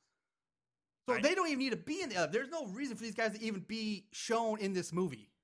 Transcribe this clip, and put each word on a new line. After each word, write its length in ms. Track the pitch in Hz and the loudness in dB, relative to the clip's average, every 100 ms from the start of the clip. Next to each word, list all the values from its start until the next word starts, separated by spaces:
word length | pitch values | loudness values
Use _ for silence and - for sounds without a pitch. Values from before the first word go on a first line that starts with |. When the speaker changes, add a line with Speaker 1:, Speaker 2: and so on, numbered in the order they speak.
| _ _ _ _ _ _ _ _ _ _ - | _ _ _ _ _ _ _ _ _ _ 0
Speaker 1:
So 80 | 240 | 4
Speaker 2:
I 40 | |
Speaker 1:
they 140 | 269 | 4
don't 140 | 370 339 | 4 2
even 100 | 269 | 2
need 120 | 269 | 0
to 60 | 196 | -2
be 240 | 180 330 | -4 -4
in 100 | 330 | -2
the 40 | |
elevator. 300 | 185 156 208 | 0 2 0
There's 80 | 262 | -2
no 140 | 330 233 | -6 -6
reason 280 | 202 285 220 | -4 -4 -4
for 60 | |
these 120 | 226 | -4
guys 220 | 214 226 214 | 0 0 0
to 60 | |
even 160 | 220 196 | -2 -4
be 440 | - 220 214 196 - | -4 -4 -2 -4 -6
shown 480 | - - 226 226 214 | -6 0 2 2 2
in 120 | 196 | 0
this 200 | 185 170 | 0 0
movie 400 | 170 185 117 - _ | 0 0 -2 -14 _